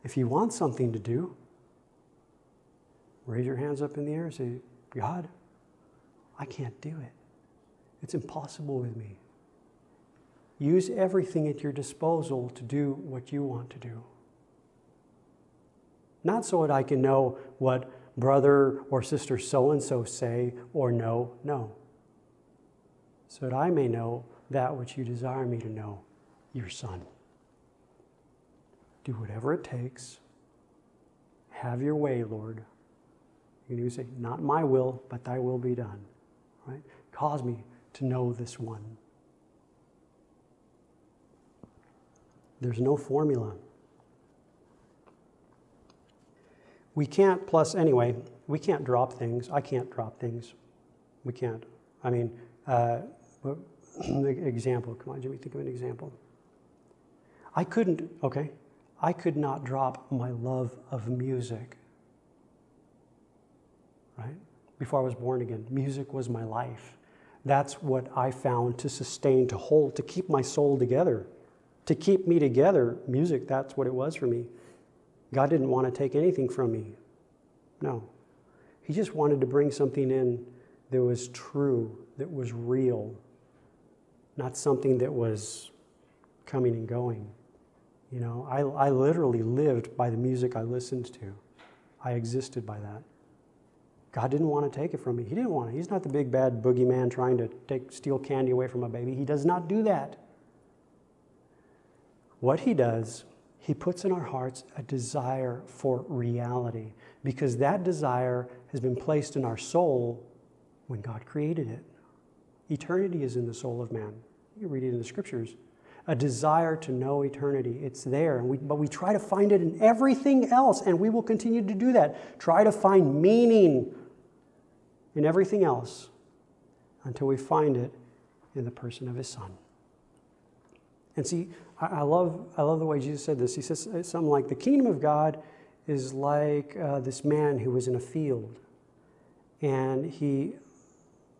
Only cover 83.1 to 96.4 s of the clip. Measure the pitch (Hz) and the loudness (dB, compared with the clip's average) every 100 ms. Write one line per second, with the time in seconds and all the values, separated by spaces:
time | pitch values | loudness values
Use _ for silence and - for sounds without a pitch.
83.1 | 107 - _ _ _ _ _ _ _ _ | -12 -20 _ _ _ _ _ _ _ _
84.1 | _ _ - 147 - 147 131 139 127 131 | _ _ -8 -8 -2 2 4 4 4 2
85.1 | 139 113 107 101 - - - _ _ _ | 0 0 -2 -6 -12 -16 -20 _ _ _
86.1 | _ _ _ - 135 123 113 110 120 123 | _ _ _ -6 0 0 0 -2 -4 -4
87.1 | 107 104 - _ _ _ _ _ _ _ | -6 -10 -18 _ _ _ _ _ _ _
88.1 | 127 117 117 131 135 143 147 139 131 139 | -8 -6 -6 -4 -2 0 2 4 4 4
89.1 | 165 147 117 113 127 151 123 117 - 120 | 4 2 2 2 2 2 2 0 -2 0
90.1 | 113 127 127 123 117 113 123 123 127 117 | 0 0 0 -2 -2 -4 -4 -4 -6 -8
91.1 | - 101 101 - _ - _ _ _ 127 | -12 -16 -16 -20 _ -20 _ _ _ -4
92.1 | 120 117 127 131 123 107 104 104 104 - | -4 -2 -4 -4 -8 -10 -10 -12 -14 -18
93.1 | _ _ _ _ _ _ _ _ _ _ | _ _ _ _ _ _ _ _ _ _
94.1 | - 123 143 160 147 143 - 156 123 127 | -2 0 2 4 2 0 0 -4 -4 -2
95.1 | 120 110 170 247 156 117 123 175 196 151 | -2 -2 -2 -2 -2 -2 -4 -4 -4 0
96.1 | 139 131 131 | -2 2 2